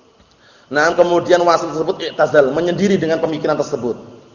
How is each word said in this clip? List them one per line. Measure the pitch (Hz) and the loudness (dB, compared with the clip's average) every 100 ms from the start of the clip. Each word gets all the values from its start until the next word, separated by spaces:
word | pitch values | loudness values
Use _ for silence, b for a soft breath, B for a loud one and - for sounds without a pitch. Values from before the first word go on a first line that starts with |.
| _ _ _ b b b b | _ _ _ b b b b
Nah, | 139 156 | 0 0
kemudian | 170 175 175 175 175 | 2 2 2 2 2
wasil | 175 160 165 | 4 2 0
tersebut | 151 160 190 165 | -4 -4 -4 -8
i'tazal, | 135 151 151 135 | -2 2 4 2
menyendiri | 143 175 175 202 | 0 -2 0 0
dengan | 185 156 160 | 0 0 -2
pemikiran | 160 151 156 147 | -2 -4 -4 -2
tersebut. | 139 139 120 107 - - - | -4 -4 -6 -8 -12 -20 -20